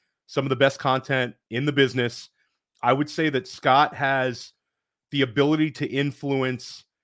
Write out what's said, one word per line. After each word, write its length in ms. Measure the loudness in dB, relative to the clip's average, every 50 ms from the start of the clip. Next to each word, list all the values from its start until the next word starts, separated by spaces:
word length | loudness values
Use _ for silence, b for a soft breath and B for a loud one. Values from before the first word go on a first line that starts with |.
| _ _ _ _ _
some 180 | _ -4 -4 -2
of 40 | -2
the 80 | 2
best 240 | 2 2 2 2 0
content 560 | -2 -2 -2 -2 -2 -2 -2 -2 -2 -4 -6 _ _ _
in 160 | -6 -4 -2
the 60 | -2 2
business. 580 | 2 2 2 2 -2 -2 -2 -4 -8 -18 -20 _ _ _ _ _ _ _ _ _ _ 2
I 100 | 2 2
would 140 | 2 2 -4
say 200 | -2 -2 -2 0
that 180 | 0 -2 -4
Scott 480 | -4 -16 -2 2 4 6 6 4 4 0
has 600 | -4 -2 0 0 0 0 -2 -4 -6 -12 -20 _ _ _ _ _ _ _ _ _ _ _ _ -2
the 100 | -2 -2
ability 480 | 0 2 2 2 2 4 2 0 -2 -2
to 140 | -6 -6
influence 1000 | -4 -2 -2 -2 -4 -4 -6 -4 -2 -2 0 0 -2 -4 -6 -8 -14 -18 -18 -20 _ _ _